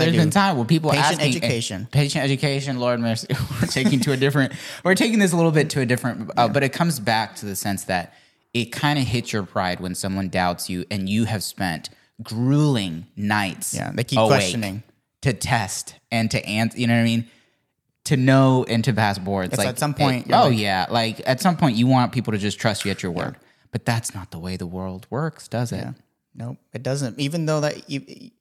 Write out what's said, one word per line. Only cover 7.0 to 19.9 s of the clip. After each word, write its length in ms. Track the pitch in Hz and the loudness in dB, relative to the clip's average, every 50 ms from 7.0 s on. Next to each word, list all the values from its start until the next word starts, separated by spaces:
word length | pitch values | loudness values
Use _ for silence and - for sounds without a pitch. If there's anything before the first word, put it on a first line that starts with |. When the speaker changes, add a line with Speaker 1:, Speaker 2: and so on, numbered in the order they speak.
| 104 117 110 110 110 104 - | 0 0 0 0 0 -2 -6
Speaker 1:
to 80 | - 110 | -10 -10
the 100 | 101 95 | -8 -8
sense 280 | - - 104 98 92 - | -4 -4 -4 -4 -4 -4
that 300 | - 95 90 85 - - - _ _ _ _ _ _ - | -2 -2 -2 -4 -6 -14 -20 _ _ _ _ _ _ -4
it 180 | 120 113 - - | -2 -2 -2 -4
kinda 300 | - - 147 147 143 131 | -2 0 2 2 2 0
hits 320 | - - 120 - - - | 0 0 -2 -2 -2 -4
your 80 | 107 95 | -4 -4
pride 380 | - - 107 95 90 90 87 | -2 -4 -2 -2 -2 -2 -4
when 140 | 90 92 90 | -6 -8 -6
someone 360 | - - 98 95 98 98 90 | -6 -4 -4 -2 -2 -4 -2
doubts 400 | 87 92 90 90 87 - - - | 0 0 0 0 0 -2 -6 -6
you 160 | 92 90 87 - | -6 -6 -6 -6
and 200 | - 98 95 95 | -6 -6 -4 -2
you 160 | 104 110 117 | 0 0 0
have 180 | 98 110 101 - | 0 -2 -4 -6
spent 460 | - - - 98 90 80 73 - - - _ _ _ _ - 110 - 110 | -8 -6 -6 -4 -4 -4 -6 -8 -14 -18 _ _ _ _ -18 -12 -10 -6
grueling 720 | 113 120 131 143 147 151 147 135 113 98 90 80 82 - - _ | -2 0 2 2 2 2 2 2 0 -2 -4 -6 -8 -10 -14 _
nights 580 | - 104 104 107 104 101 92 - - - - - | -6 -2 0 0 0 0 -2 -4 -6 -8 -6 -6
Speaker 2:
Yeah, 160 | - - - - | -4 -6 -4 -4
they 100 | - 131 | -4 -4
keep 140 | - - 110 | 0 2 4
Speaker 1:
awake 120 | 110 107 | 4 6
Speaker 2:
questioning. 520 | 135 131 98 90 - 117 107 98 95 110 - _ _ _ _ _ _ _ - | 4 4 2 0 -2 -4 -4 -6 -6 -10 -12 _ _ _ _ _ _ _ -2
Speaker 1:
to 100 | 143 113 | -2 -2
test 640 | - - - 131 117 101 92 - - - - - - _ _ | -2 0 0 0 0 0 -2 -4 -8 -10 -12 -16 -20 _ _
and 200 | 117 113 113 107 | -2 0 0 0
to 140 | - 110 - - | 0 -2 -4 -2
ans-, 260 | 104 110 117 110 - | -2 0 0 0 0
you 100 | - 123 | -2 0
know 80 | 117 117 | 2 4
what 60 | 117 | 4
I 40 | 117 | 4
mean? 220 | 117 117 113 113 - _ _ _ _ _ _ _ _ _ _ _ _ _ _ _ | 2 2 0 -2 -4 _ _ _ _ _ _ _ _ _ _ _ _ _ _ _
To 100 | - 156 | 0 2
know 480 | 131 127 135 135 135 135 131 131 127 123 | 4 6 6 6 8 8 6 6 4 2
and 180 | - 113 117 113 | 2 0 2 2
to 80 | 135 110 | 2 2
pass 240 | 101 110 104 101 98 | 2 2 2 0 -2
boards. 320 | 90 98 101 95 92 85 - | -4 -2 -2 -2 -2 -2 -2
Speaker 2:
It's 60 | - | 0
Speaker 1:
Like, 100 | 101 123 | -2 -2
Speaker 2:
at 100 | 120 - | 0 -2
some 140 | 151 147 | -2 -2